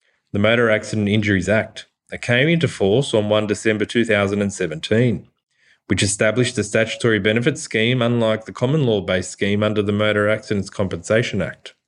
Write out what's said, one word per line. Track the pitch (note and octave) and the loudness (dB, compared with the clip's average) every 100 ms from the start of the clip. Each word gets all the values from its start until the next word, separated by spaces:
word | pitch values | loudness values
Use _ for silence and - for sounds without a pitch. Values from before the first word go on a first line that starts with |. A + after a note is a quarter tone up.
| _ _ _ | _ _ _
the | G#2 | 0
Motor | G#2+ A#2 A#2 | 2 4 4
Accident | G#2+ G#2+ A2 G2+ | 2 0 -2 0
Injuries | A2 G#2 F#2+ E2+ | 0 2 0 2
Act, | G#2+ - - - _ _ | 0 -2 -10 -20 _ _
that | - | -10
came | - A#2+ D3+ | -2 2 2
into | E3+ C3+ | 2 0
force | - G2 A2+ D3 | 0 2 2 2
on | A2 G#2 | 0 2
one | G#2+ G#2 | 0 0
December | G#2 A2+ G#2+ | -2 0 0
two | G#2 B2 | 0 0
thousand | A2 G#2 G2 G2+ | 2 2 2 0
and | G2+ | -2
seventeen, | - F2 D#2+ - G#2+ B2 F2 - _ _ _ _ _ - | -2 -6 -6 -2 2 2 0 -8 _ _ _ _ _ -4
which | G2+ | -2
established | G2+ - A2 A2 A#2+ - | 0 0 0 2 0 -2
a | |
statutory | G2+ A2+ A2 - A#2+ G#2+ | -2 0 -2 -2 0 2
benefit | G#2+ A2+ B2 C#3 | 2 2 0 -2
scheme | - A2+ A2+ B2+ | -4 -2 0 0
unlike | A#2+ A#2+ A2 G#2+ | 0 2 0 0
the | - | -6
common | - B2+ D#3 B2+ | -4 -2 0 2
law-based | G#2 F2 F#2 F#2 | 0 0 -2 -4
scheme | - G2+ G#2 | -4 -2 0
under | G#2+ G#2+ | 0 0
the | G#2 | 0
Motor | G#2 G#2+ G#2 G#2 | 0 2 2 2
Accidents | G#2+ - G#2 F#2 | 0 -2 -6 -4
Compensation | - F#2+ E2+ - A2 A#2 G2+ | -6 -4 -4 0 0 0 -4
Act. | E2 - - - | -6 -8 -20 -20